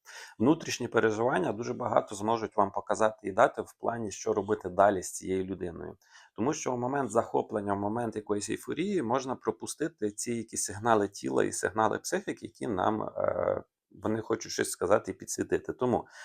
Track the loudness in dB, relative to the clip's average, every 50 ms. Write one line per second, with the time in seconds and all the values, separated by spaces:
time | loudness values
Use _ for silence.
0 | _ -20 -18 -18 -18 -14 -4 2 4 4 4 4 0 -6 -6 -6 -4 0 2 4
1 | 4 4 4 2 2 2 2 2 0 0 -2 -4 -4 -6 -4 -4 -2 2 2 2
2 | 2 2 -2 -4 0 0 0 0 -2 0 2 2 2 2 0 -2 -2 -2 2 4
3 | 2 2 2 -2 -6 0 4 6 6 6 4 0 -8 -10 -10 _ -4 -2 -2 -2
4 | -4 -6 -6 -4 -2 -2 0 0 0 0 0 -2 -2 0 4 6 6 6 6 2
5 | -2 -6 -8 -8 -4 -2 0 0 0 -2 -4 -6 -6 -8 -8 -8 -10 -12 -12 -16
6 | _ _ -20 -20 -20 _ _ -2 -2 0 -2 -2 -2 -4 -2 -2 -2 -2 -2 -2
7 | -2 2 2 2 2 2 2 -2 0 0 -2 -2 0 0 0 0 0 -2 -2 -2
8 | -2 -4 -4 -6 -4 -4 -4 -2 -2 -4 -4 -4 -4 -6 -4 -4 -2 -2 -2 -2
9 | 0 0 0 -2 -2 -4 -6 -4 -4 -4 -4 -4 -6 -10 -6 -6 -6 -6 -4 _
10 | -4 -4 -4 -4 -6 -4 -4 -6 -6 -6 -6 -6 -4 -4 -4 0 2 4 6 6
11 | 4 2 -2 -4 -4 0 2 2 2 2 0 -2 -2 0 2 4 4 4 2 0
12 | -2 -2 -4 -4 -4 -6 -8 -8 -10 -14 -10 -8 -6 -2 0 2 2 2 2 0
13 | -2 -4 -4 -2 0 0 0 0 0 0 0 -2 -4 _ _ _ _ _ -10 -6
14 | -4 -2 -2 -2 -2 -2 -4 -4 -4 -4 -2 -2 -2 -2 -2 -2 2 4 4 4
15 | 2 0 -8 -8 -10 -8 -6 -4 -2 0 0 0 0 -4 -4 -2 0 0 0 0
16 | -2 -4 -14 -18 -18